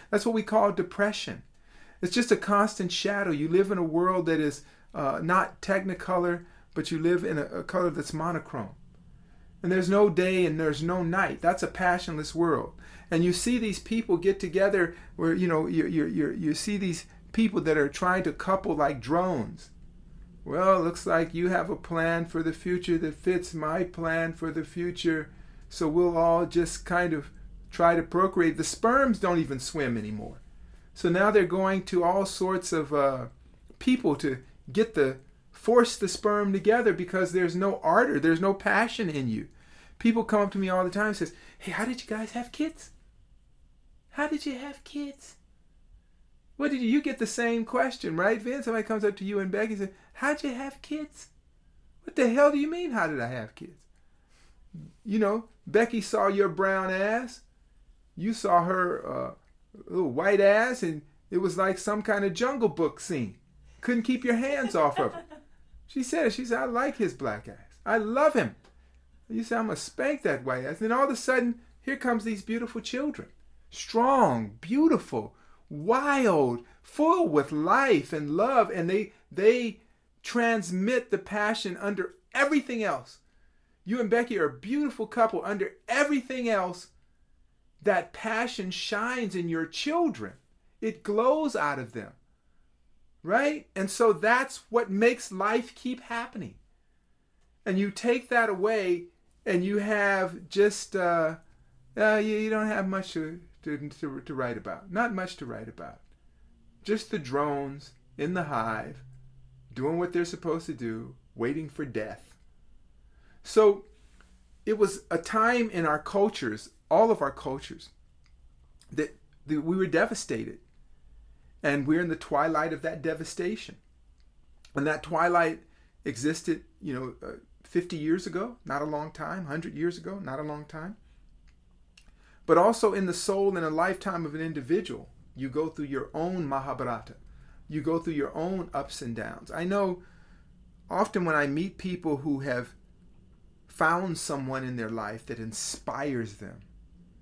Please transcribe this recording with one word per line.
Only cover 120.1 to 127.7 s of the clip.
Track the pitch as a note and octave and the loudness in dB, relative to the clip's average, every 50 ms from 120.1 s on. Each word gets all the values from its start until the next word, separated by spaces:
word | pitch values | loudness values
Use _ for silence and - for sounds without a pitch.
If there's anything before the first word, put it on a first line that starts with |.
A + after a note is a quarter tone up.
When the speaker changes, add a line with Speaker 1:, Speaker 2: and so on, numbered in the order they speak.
| A3+ - - - B2+ A2+ A2+ A2+ - - - _ _ - - - - - - - - - - - - - - - - - | -2 -6 -6 -6 -6 -6 -6 -8 -12 -14 -20 _ _ -20 -20 -20 -20 -20 -20 -20 -20 -20 -20 -20 -20 -20 -20 -20 -12 -4
Speaker 1:
And | - D3 C#3+ C#3+ C3 | -2 0 0 0 0
we're | C#3+ D#3 F3 | 2 2 2
in | F3 E3 | 0 -2
the | D#3 | -4
twilight | - - - D3+ C#3+ D#3+ E3 D#3+ D3+ D#3+ E3 | -6 -4 -2 0 2 2 2 0 0 -2 -2
of | D#3+ - | -4 -4
that | - D#3+ E3 D#3 | -6 -6 -6 -4
devastation. | D3 D#3+ D#3+ D#3+ D#3+ - - - F3 F#3 A3 - - - - - _ _ _ _ _ _ _ _ _ _ _ - _ - - - - - - | -4 -4 -4 -4 -8 -8 -6 -4 -4 -4 -6 -6 -10 -16 -18 -20 _ _ _ _ _ _ _ _ _ _ _ -20 _ -20 -20 -20 -20 -10 -6
And | C#3+ C#3+ | -2 0
that | D#3 D3+ D3+ | 0 -2 -2
twilight | - D#3 F3 E3 E3+ F3 F3 E3+ E3 D#3+ E3 - - _ _ _ _ _ _ - - | -4 -4 0 2 2 4 4 4 4 2 0 -4 -10 _ _ _ _ _ _ -10 -8
existed, | D3+ A#2 A2+ C#3 D3+ D#3+ - - F3 D#3+ D#3+ - - _ _ | -8 -6 -2 -2 -2 -2 -2 -2 -4 -4 -4 -8 -14 _ _
you | G3 D#3 B2+ | -10 -8 -8
know, | B2+ C3 A#2+ - - - - | -6 -8 -10 -12 -12 -14 -14
uh, | - - - _ - - - | -14 -16 -18 _ -20 -20 -12
fifty | - | -4